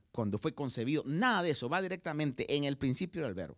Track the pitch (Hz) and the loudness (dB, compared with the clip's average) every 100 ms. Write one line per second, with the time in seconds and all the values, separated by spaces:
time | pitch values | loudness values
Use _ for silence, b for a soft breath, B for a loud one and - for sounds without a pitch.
0 | _ - 107 104 160 143 139 123 117 151 | _ -2 0 0 -2 -2 -4 -2 0 0
1 | - 156 247 208 175 139 123 175 190 185 | 0 2 4 4 2 2 0 0 0 -4
2 | 170 151 151 131 - 143 143 139 135 127 | -4 0 0 0 0 2 2 0 0 0
3 | 175 170 139 92 85 | -2 -4 -4 -4 -6